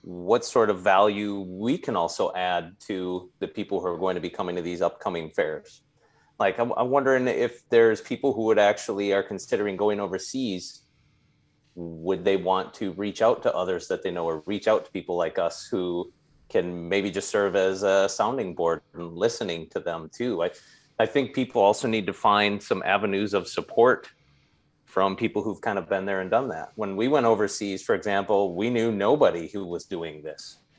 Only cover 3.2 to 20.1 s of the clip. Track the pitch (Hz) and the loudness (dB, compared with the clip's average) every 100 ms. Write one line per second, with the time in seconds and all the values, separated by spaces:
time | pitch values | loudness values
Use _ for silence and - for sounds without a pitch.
3.2 | 90 _ 92 - 98 98 90 85 92 90 | -10 _ -8 -8 -4 -4 -2 -2 -2 -2
4.2 | 85 - 90 87 85 87 85 - 101 87 | -6 -6 -4 -4 -6 -2 -2 -2 -6 -6
5.2 | 80 - 78 76 - - _ _ _ _ | -6 -2 -2 -4 -12 -20 _ _ _ _
6.2 | _ _ 98 95 120 - 123 139 131 131 | _ _ -2 0 -2 0 2 2 4 2
7.2 | 127 - 120 - _ 117 113 110 - 123 | 2 0 -2 -4 _ 6 8 4 -4 -2
8.2 | 139 113 110 104 101 107 - 101 101 98 | 0 0 2 6 6 4 -2 -2 2 0
9.2 | 95 95 - 113 104 95 104 104 98 92 | 0 -8 -4 -2 -2 0 0 0 -4 -6
10.2 | - 131 123 92 - - _ _ _ _ | -6 -6 -4 -6 -8 -18 _ _ _ _
11.2 | _ _ _ _ _ 90 85 82 85 95 | _ _ _ _ _ -14 -12 -8 -4 0
12.2 | 92 98 90 92 - - 101 87 104 - | 2 2 2 0 0 -8 -8 -4 -6 2
13.2 | 113 120 123 - 92 87 - - 95 87 | 2 4 0 0 -2 -4 -4 -4 -4 -4
14.2 | 82 80 90 101 110 107 - 95 - 87 | -4 -4 -4 -2 2 2 0 -10 -6 -2
15.2 | 82 - 85 - - 98 90 87 87 _ | -2 -2 -4 -4 -6 -4 -2 -4 -8 _
16.2 | _ _ _ 98 90 87 85 98 98 92 | _ _ _ -2 -2 -6 -2 -2 0 -4
17.2 | - 107 98 95 95 95 101 98 98 - | -2 0 2 2 2 2 2 4 2 0
18.2 | 107 131 95 82 82 82 _ 87 85 82 | -2 -2 -6 -2 -2 -2 _ -14 -12 -2
19.2 | 113 - 101 82 78 - 85 82 80 | -2 -2 -6 -6 -8 -8 -6 -8 -10